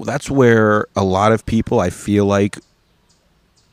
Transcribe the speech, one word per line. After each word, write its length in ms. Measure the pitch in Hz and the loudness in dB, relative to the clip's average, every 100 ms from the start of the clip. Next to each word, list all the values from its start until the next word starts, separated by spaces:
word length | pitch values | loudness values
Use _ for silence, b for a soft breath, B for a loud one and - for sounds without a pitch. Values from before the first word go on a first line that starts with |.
that's 260 | - 147 - | -10 -10 -4
where 560 | 135 123 113 107 107 - | 2 4 4 2 0 -2
a 100 | 98 | -2
lot 280 | 98 92 107 | -2 0 0
of 120 | 113 - | 0 -2
people, 340 | 113 - 117 | -4 -2 -2
I 80 | 90 | -2
feel 360 | - - 101 101 | -6 -2 0 2
like, 320 | 101 101 - - _ _ _ _ _ _ _ _ _ _ | 0 -2 -4 -18 _ _ _ _ _ _ _ _ _ _